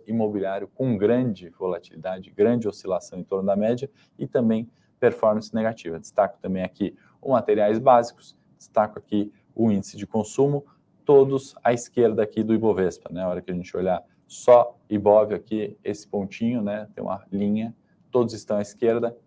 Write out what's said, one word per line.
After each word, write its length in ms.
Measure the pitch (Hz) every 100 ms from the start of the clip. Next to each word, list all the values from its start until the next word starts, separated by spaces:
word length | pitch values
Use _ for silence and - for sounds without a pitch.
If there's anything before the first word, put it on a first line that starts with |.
| -
imobiliário 640 | 113 107 104 95 98 101
com 300 | - 131 107
grande 500 | 104 120 127 95 87
volatilidade, 800 | - 92 87 - 80 87 95 92
grande 380 | - 107 120 107
oscilação 500 | - 92 90 - 90
em 60 |
torno 220 | 85 95 95
da 100 | 98
média 320 | 107 123 135 - _ -
e 80 | 135
também 420 | 135 113 110 117 _ _ _
performance 560 | 120 113 110 107 104
negativa. 440 | 113 110 113 85 82
Destaco 380 | - - 98 -
também 240 | 98 92
aqui 320 | 92 - 95 - _ _
o 80 | -
materiais 480 | 123 107 107 104 113
básicos, 580 | 131 123 117 - - _ _ _
destaco 400 | - - 107 -
aqui 340 | - 104 104 - _
o 160 | - 113
índice 260 | 101 95 107
de 100 | 101
consumo, 600 | 113 104 - 139 143 - _ _ _
todos 500 | - 143 135 135 - -
à 80 | 117
esquerda 500 | 120 - - 117 107
aqui 200 | 107 -
do 100 | 110
Ibovespa, 560 | 110 110 95 92 - -
né? 120 | 90
A 60 | 92
hora 120 | 90
que 100 | 90
a 20 |
gente 200 | 90 87
olhar 300 | 90 92 87 - _ _
só 500 | - - 120 117 - _
Ibov 440 | 107 101 107 107
aqui, 460 | 95 - 107 104 -
esse 240 | 95 104 -
pontinho, 540 | 101 98 - 113 120
né? 280 | 101 104 107
Tem 80 | -
uma 220 | 95 95 -
linha, 420 | 98 101 107 113 - _ _ _
todos 240 | 127 117
estão 240 | 110 - 104
à 20 |
esquerda, 560 | 104 - 117 117 117 -